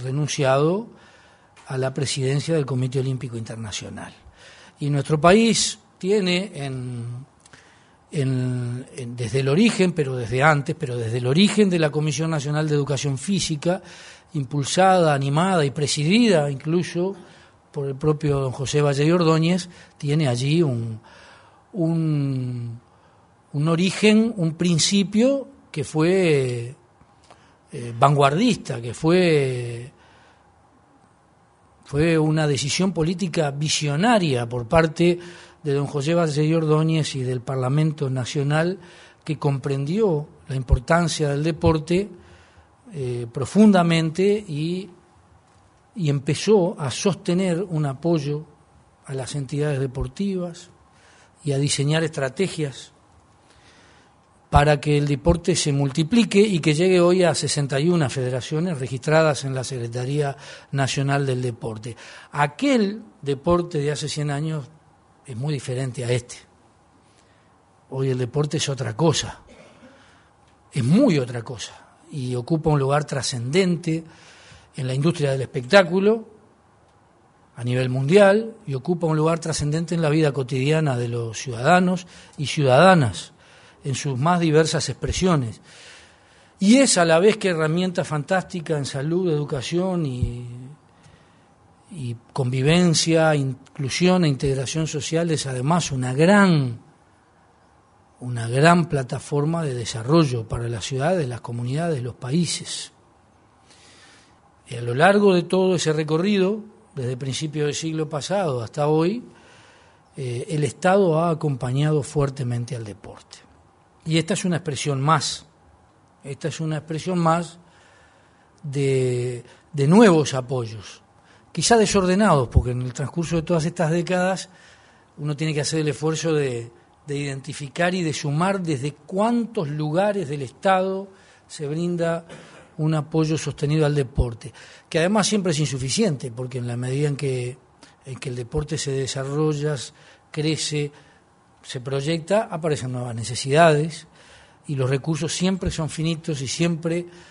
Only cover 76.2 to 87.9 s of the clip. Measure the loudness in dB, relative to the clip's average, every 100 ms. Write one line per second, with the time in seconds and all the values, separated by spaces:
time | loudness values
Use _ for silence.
76.2 | -2 -20 _ _ _ _ _ _ _ _
77.2 | _ _ _ -8 -4 -2 0 -2 4 8
78.2 | 8 6 0 -8 -8 -6 -4 -2 0 2
79.2 | 2 0 -2 -4 -2 -2 -2 0 2 2
80.2 | 2 0 -2 -2 2 2 2 0 -2 -4
81.2 | -6 -8 -10 -2 4 6 4 0 -6 -20
82.2 | -18 -8 -6 0 6 8 10 8 4 0
83.2 | -12 -20 -20 -20 -20 -12 -6 -6 -4 0
84.2 | 2 2 4 4 4 0 -4 -4 -6 0
85.2 | 2 2 0 -8 -18 -20 -20 -20 -20 _
86.2 | _ _ _ _ 6 6 6 4 4 6
87.2 | 6 4 0 0 0 0 0